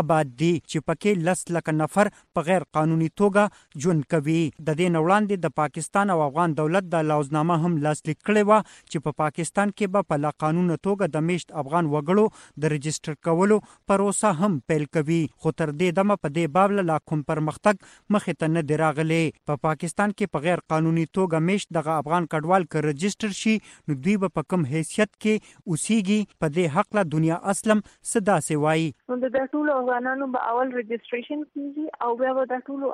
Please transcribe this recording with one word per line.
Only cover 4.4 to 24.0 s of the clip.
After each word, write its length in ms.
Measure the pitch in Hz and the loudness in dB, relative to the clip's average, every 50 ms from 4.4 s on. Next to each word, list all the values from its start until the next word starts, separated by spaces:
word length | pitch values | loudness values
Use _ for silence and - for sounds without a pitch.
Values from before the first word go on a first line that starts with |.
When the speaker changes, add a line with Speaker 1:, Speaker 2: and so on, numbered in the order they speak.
| 170 143 - - 156 151 | 0 -2 -4 -6 -4 -4
Speaker 1:
د 100 | 156 151 | -2 0
دې 100 | 180 185 170 | 0 0 2
نه 80 | 160 156 | 2 2
وړاندې 380 | 170 190 208 214 196 202 190 165 | 4 4 2 2 0 -2 -2 -2
د 80 | 160 - - 151 | -4 -2 -2 -2
پاکستان 520 | 147 - 165 156 - - 202 202 208 185 | -2 -4 -6 -10 -4 0 0 0 2 2
او 40 | 165 151 | 2 2
افغان 280 | 143 131 160 175 170 151 151 | 0 0 0 0 0 2 0
دولت 280 | 156 156 165 196 196 175 170 | 0 0 0 0 0 0 0
د 140 | 165 156 151 | 0 2 2
لوزنامه 460 | 151 151 151 135 151 156 156 170 175 160 160 | 2 0 0 0 0 0 2 2 2 2 2
هم 180 | 175 170 151 143 151 | 0 0 0 0 0
لاسلیک 320 | 151 - - 156 151 - | -2 -2 -4 -6 -6 -4
کړې 220 | _ - 208 214 208 202 | _ 2 2 4 4 6
وه 80 | 214 214 190 - - - - - | 4 4 4 0 -8 -20 -16 -8
چې 160 | - 165 - 156 | -8 -4 -4 -4
په 100 | 143 - 156 | -2 -2 -2
پاکستان 500 | 151 - - 165 - - - 202 208 190 | -2 -2 -4 -6 -4 -2 0 0 0 0
کې 180 | - 208 196 185 | -2 -4 -2 0
به 120 | 202 185 - 165 | -2 0 0 -2
په 100 | 147 147 | 0 0
لا 60 | 151 143 - 156 | -2 -2 -2 -2
قانونه 340 | 156 160 175 180 175 160 147 - | 0 2 2 2 0 0 0 -2
توګه 280 | 190 202 196 202 165 135 | -2 0 0 -2 -2 0
د 100 | 156 156 165 | -2 0 0
میشت 260 | 180 170 - - - 160 139 | -2 -2 -4 -8 -8 -8 -6
افغان 260 | 135 151 175 170 151 143 | -2 0 0 0 0 0
وګړو 320 | 151 151 151 185 208 214 214 - - - - _ - 143 | -2 0 2 2 4 4 2 0 -6 -16 -20 _ -4 -2
د 100 | 156 151 | -2 -2
رجسټر 440 | 151 131 156 156 - - - 151 - - 160 | -2 -2 -4 -6 -6 -8 -10 -10 -6 -2 0
کولو 320 | 165 165 190 202 214 208 - - - _ _ - 202 | 2 2 4 4 4 2 0 -4 -14 _ _ 0 2
پروسه 400 | 196 196 202 190 - - 214 185 147 190 | 2 2 2 0 2 2 2 2 2 2
هم 80 | 214 185 135 - - 165 | 0 0 0 -2 0 0
پیل 140 | 151 151 139 - 165 | 0 0 0 -2 -2
کوي. 220 | 147 147 165 170 160 131 - _ - | 0 2 2 0 0 -2 -4 _ -4
خو 140 | 160 151 - 165 | -4 -2 -2 -4
تر 120 | 151 147 | -4 -2
دې 240 | 147 180 180 165 190 | 0 0 0 2 2
دمه 220 | 196 208 202 190 - | 2 2 0 0 -2
په 120 | 160 139 170 | -4 -2 -2
دې 160 | 170 151 139 180 | -2 0 2 2
باب 180 | 196 202 202 202 190 170 160 | 4 4 2 0 0 0 0
لا 100 | 147 - - | -2 -2 -4
کوم 160 | 160 151 139 - 165 | -4 -4 -2 -2 -2
پرمختګ 580 | 151 156 156 143 - - 208 208 190 - - - - _ - 202 | -2 -2 -4 -4 0 0 0 0 0 -4 -14 -20 -20 _ -2 -2
مخې 260 | 208 - - 170 - | 0 0 -2 -4 -2
ته 140 | 170 156 160 | -2 0 0
نه 120 | 165 165 135 | 0 0 0
دی 100 | 151 151 160 | 0 0 0
راغلی. 380 | 156 147 143 160 156 160 165 165 151 - _ _ - 147 | 0 0 0 0 0 0 0 0 -2 -4 _ _ -6 -6
په 120 | 143 - 160 | -2 -2 -2
پاکستان 480 | 156 - - 170 - - 202 208 196 | -2 -2 -6 -6 -2 -2 -2 -2 -2
کې 180 | - 208 185 - 151 | -2 -4 -4 -4 -2
په 100 | 135 170 | 0 0
غیر 180 | 180 156 - - 160 | 0 -2 -2 -2 0
قانوني 320 | 160 160 160 165 165 165 - - 190 | 0 2 2 2 0 -2 -2 -2 -2
توګه 280 | 190 180 165 160 156 175 | 0 0 0 0 0 0
میشت 260 | 196 208 - - 160 170 | 0 -2 -4 -4 -4 -4
دغه 120 | 143 151 160 156 | -2 0 -2 -2
افغان 260 | 131 147 160 180 170 147 - | -2 0 0 -2 0 -2 -4
کډوال 320 | 160 147 165 180 196 175 - - | -4 0 2 2 2 2 0 -2
که 80 | 156 143 | -2 -2
رجسټر 480 | 151 151 139 165 208 196 - - 214 190 - | -2 -2 -2 -4 -4 -4 -4 -6 -6 -6 -2
شي، 140 | - 220 220 202 - - - - _ - | 0 0 0 0 -2 -8 -16 -12 _ -6
نو 60 | 151 131 | -6 -2